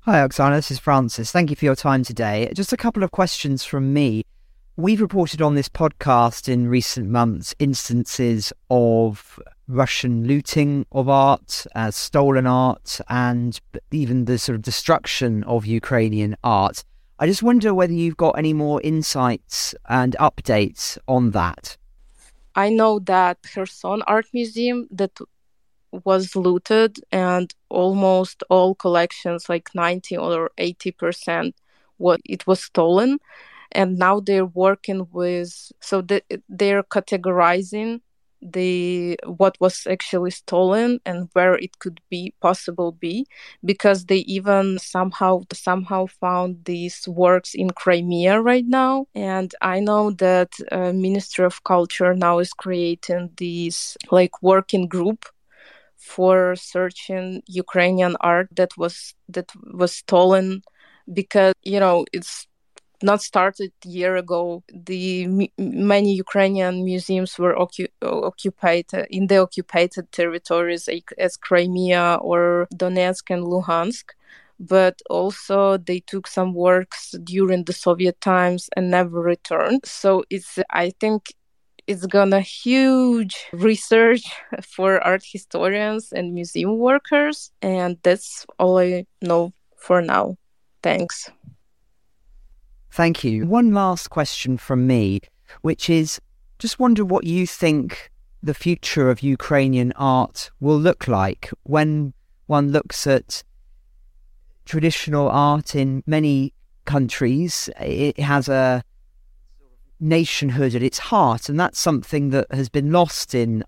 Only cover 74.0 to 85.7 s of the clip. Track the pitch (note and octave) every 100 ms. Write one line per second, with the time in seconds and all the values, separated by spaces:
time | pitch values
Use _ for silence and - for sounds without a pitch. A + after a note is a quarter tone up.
74 | - - _ - _ _ F3+ F#3 F#3 F3+
75 | - F3 F#3 G3+ - G3 G3 G3 E3+ F#3
76 | - G3 F#3 - F#3 F3 F3+ F#3 F#3 -
77 | - F3 E3+ F3+ F#3+ F#3 E3+ F3+ - E3+
78 | F#3 F3 - F#3 F3+ F3+ - - F#3 F3+
79 | F3+ E3+ E3+ F3 - D#3+ D#3+ C4 - -
80 | G3 F#3+ - F#3+ - - - - F3 -
81 | G#3+ G#3+ - - _ _ _ _ - G3
82 | F#3 G3+ G3 G3 F#3+ - A#3+ C4 C4 C4
83 | B3+ A#3 G3+ - - E3+ G#3+ A3 - A3+
84 | A3+ A#3 - - - G3 - - F#3+ F#3+
85 | - F#3+ - G3+ - F3 F3+